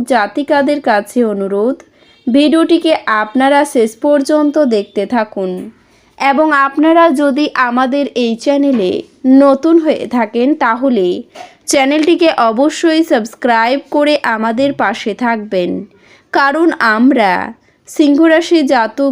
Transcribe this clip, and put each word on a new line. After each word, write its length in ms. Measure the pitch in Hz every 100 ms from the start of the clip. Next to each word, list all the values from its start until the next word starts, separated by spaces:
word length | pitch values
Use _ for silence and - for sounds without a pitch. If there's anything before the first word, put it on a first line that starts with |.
| 240
জাতিকাদের 760 | 240 202 294 285 285 277 294
কাছে 380 | 262 208 202 247 226
অনুরোধ, 520 | 202 196 196 226 - - _ _ _ -
ভিডিওটিকে 640 | 262 294 320 330 330 330 311
আপনারা 720 | - 214 214 254 269 285 294
শেষ 260 | 262 226 -
পর্যন্ত 600 | 294 294 277 302 294 302
দেখতে 420 | 285 214 202 - 202
থাকুন। 680 | 247 220 - 185 185 202 - _ _ _ -
এবং 300 | 269 269 311
আপনারা 580 | 285 277 277 320 330 339
যদি 400 | 269 285 269 302
আমাদের 520 | - 247 240 262 285 277 269
এই 200 | 240 226
চ্যানেলে 560 | 285 285 285 247 185 - - _ 254
নতুন 500 | 269 277 269 320 330
হয়ে 260 | 311 226 -
থাকেন, 400 | 247 214 233 254 302
তাহলে 520 | 240 240 269 233 180 196 - - - _ -
চ্যানেলটিকে 640 | 294 269 302 311 330 330 -
অবশ্যই 680 | 233 226 294 - 339 320
সাবস্ক্রাইব 760 | 330 269 220 - 254 226 233 277 -
করে 220 | 294 294 294
আমাদের 500 | - 220 226 233 277
পাশে 400 | - 220 220 226
থাকবেন, 720 | 196 240 226 208 190 180 185 196 _ _ _ _
কারণ 360 | 330 277 302 330 -
আমরা 760 | 233 214 254 254 196 185 202 233 _ _ -
সিংহরাশি 720 | - 294 285 330 320 330 339
জাতক 480 | 277 254 220 254 277